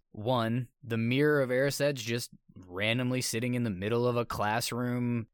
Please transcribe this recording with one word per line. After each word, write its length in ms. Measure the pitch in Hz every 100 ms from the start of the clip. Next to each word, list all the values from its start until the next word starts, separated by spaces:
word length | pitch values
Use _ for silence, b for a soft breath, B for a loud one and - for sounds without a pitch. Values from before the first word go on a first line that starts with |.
| _
One, 560 | - 107 127 113 120 123 _
the 160 | 113 113
Mirror 420 | 117 127 151 147
of 80 | 127
Erised 460 | 127 139 139 143
just 340 | 139 110 120 - - - - 92
randomly 540 | 90 107 120 127 127
sitting 320 | - 110 123
in 100 | 123
the 60 | 117
middle 360 | 90 101 120 123
of 120 | 120
a 80 | 117
classroom 1000 | - 104 113 - 117 123 123 120 120 107